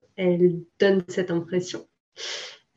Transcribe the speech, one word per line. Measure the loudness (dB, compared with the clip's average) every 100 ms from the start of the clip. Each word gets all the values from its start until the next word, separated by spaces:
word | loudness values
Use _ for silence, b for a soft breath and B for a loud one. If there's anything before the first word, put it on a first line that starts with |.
| _ -2
elle | 0 4 4 2 -6 0
donne | 2 2 0
cette | -4 -2
impression. | -2 -2 -4 -4 -8 -14 _ _ -14 B B B B _